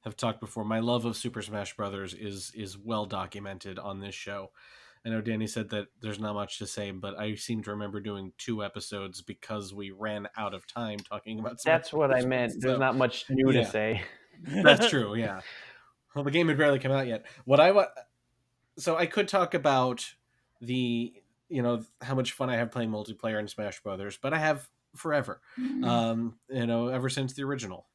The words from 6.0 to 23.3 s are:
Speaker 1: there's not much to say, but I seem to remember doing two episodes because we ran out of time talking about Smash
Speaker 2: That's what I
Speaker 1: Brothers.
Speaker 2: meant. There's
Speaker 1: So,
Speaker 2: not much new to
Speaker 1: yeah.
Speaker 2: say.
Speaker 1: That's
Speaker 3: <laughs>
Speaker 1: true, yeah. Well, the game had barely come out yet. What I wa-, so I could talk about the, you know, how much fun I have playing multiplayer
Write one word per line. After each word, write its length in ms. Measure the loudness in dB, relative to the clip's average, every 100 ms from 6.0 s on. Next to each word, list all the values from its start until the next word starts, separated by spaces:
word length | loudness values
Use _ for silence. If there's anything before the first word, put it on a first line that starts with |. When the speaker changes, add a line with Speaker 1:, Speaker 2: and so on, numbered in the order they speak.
Speaker 1:
there's 180 | -10 -6
not 140 | -4
much 260 | -4 -6 -8
to 60 | -8
say, 240 | -6 -8
but 260 | -8 -10 -6
I 160 | -6 -6
seem 260 | -4 -6
to 80 | -4
remember 280 | -6 -6 -6
doing 320 | -6 -8 -10 -12
two 260 | -6 -4
episodes 580 | -4 -8 -8 -8 -8 -12
because 520 | -14 -14 -8 -8 -8
we 180 | -10 -12
ran 360 | -8 -6 -6 -8 -6
out 160 | -6
of 120 | -6 -12
time 320 | -8 -6 -8
talking 400 | -8 -12 -8 -6
about 200 | -6 -4
Smash 120 | 2
Speaker 2:
That's 200 | 2 2
what 120 | 0 4
I 120 | 4
Speaker 1:
Brothers. 40 | 2
Speaker 2:
meant. 280 | 2 0 0
There's 160 | 0 2
Speaker 1:
So, 40 |
Speaker 2:
not 160 | 2 4
much 300 | 2 0 -2
new 220 | 4 6
to 80 | 6
Speaker 1:
yeah. 60 | 4
Speaker 2:
say. 320 | 0 0 -2 -4 -14 _ -16 -4
Speaker 1:
That's 400 | 6 8 10 6
Speaker 3:
<laughs> 20 |
Speaker 1:
true, 260 | 4 0 0
yeah. 260 | -2 -4 -10 -16 -18 -20 -20 _ _ -4
Well, 80 |
the 80 | 0
game 160 | 4 4
had 100 | 6
barely 220 | 6 6
come 120 | 4
out 120 | 2 2
yet. 180 | -4 -6 -16 6
What 140 | 10
I 120 | 10
wa-, 160 | 10 6 0 -18 _ _ _ _ _ _ -4
so 180 | 0 2
I 100 | 2
could 200 | 2 2
talk 260 | 2 2
about 560 | 4 4 6 4 0 -8 -12 _ _ _ _
the, 520 | -4 0 2 0 -2 -8 _ _ _
you 120 | 0
know, 220 | 2 0 -4 _
how 140 | -2 0
much 160 | 0
fun 180 | -2 0
I 60 | 0
have 160 | 0
playing 180 | -2 -2
multiplayer 500 | -4 -6 -6 -2